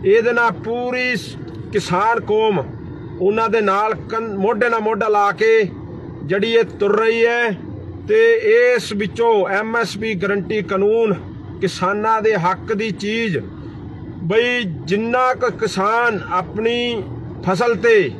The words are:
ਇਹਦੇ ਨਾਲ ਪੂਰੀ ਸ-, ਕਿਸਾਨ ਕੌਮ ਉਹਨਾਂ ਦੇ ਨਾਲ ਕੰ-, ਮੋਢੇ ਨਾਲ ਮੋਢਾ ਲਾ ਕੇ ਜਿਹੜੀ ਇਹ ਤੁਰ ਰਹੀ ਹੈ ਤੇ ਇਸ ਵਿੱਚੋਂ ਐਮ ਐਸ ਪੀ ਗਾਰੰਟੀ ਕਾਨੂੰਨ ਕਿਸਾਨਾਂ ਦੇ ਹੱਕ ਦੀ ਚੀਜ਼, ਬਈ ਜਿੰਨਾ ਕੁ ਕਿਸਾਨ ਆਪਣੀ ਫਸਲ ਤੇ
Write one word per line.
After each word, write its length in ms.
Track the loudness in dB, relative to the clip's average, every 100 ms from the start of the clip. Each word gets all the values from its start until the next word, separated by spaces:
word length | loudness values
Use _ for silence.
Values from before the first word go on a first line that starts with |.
ਇਹਦੇ 280 | 4 4 4
ਨਾਲ 200 | 2 2 0
ਪੂਰੀ 520 | -6 -4 -4 -2 -2 -4
ਸ-, 200 | -6 -12 -12 -12 -4
ਕਿਸਾਨ 480 | -4 -2 0 2 0
ਕੌਮ 420 | 0 2 2 0 -4 -10 -14 -14 -12 -2
ਉਹਨਾਂ 280 | 0 2 2
ਦੇ 120 | 2
ਨਾਲ 340 | 2 2 0 -2 -6
ਕੰ-, 220 | -6 -4 -2
ਮੋਢੇ 300 | 0 2 0
ਨਾਲ 120 | 0
ਮੋਢਾ 280 | 0 0 2
ਲਾ 220 | 2 2
ਕੇ 360 | 2 4 4 2 -4 -12 -12 -12 -12
ਜਿਹੜੀ 300 | -4 -2 2
ਇਹ 120 | 2 2 0
ਤੁਰ 200 | 0 2
ਰਹੀ 260 | 2 4 2
ਹੈ 240 | 2 0 -2 -8 -12 -12 -14 0
ਤੇ 160 | 4 6 4 4 4 6
ਇਸ 180 | 2 0
ਵਿੱਚੋਂ 560 | -4 -4 0 4 4 4
ਐਮ 260 | 0 0 -2
ਐਸ 200 | -2 -4
ਪੀ 160 | -4
ਗਾਰੰਟੀ 480 | -2 -2 -2 -2 -4
ਕਾਨੂੰਨ 520 | -2 0 2 4 2 0 -4 -14 -14 -4
ਕਿਸਾਨਾਂ 600 | -4 0 -2 0 2 2
ਦੇ 120 | 2 2
ਹੱਕ 360 | 2 -2 -4
ਦੀ 180 | -4 -2
ਚੀਜ਼, 480 | -4 -4 -2 -2 -2 -6 -12 -14 -12 -14 -12 -12 -8
ਬਈ 380 | 0 2 2 0
ਜਿੰਨਾ 680 | -2 -6 -2 -2 0 2 2
ਕੁ 160 | 2 -2 -2
ਕਿਸਾਨ 640 | -4 0 2 2 2 0 -2
ਆਪਣੀ 680 | -4 -2 -2 -2 0 -2 -4 -6 -10 -12 -8 -2
ਫਸਲ 280 | 0 0 2
ਤੇ 340 | 6 6 4 -2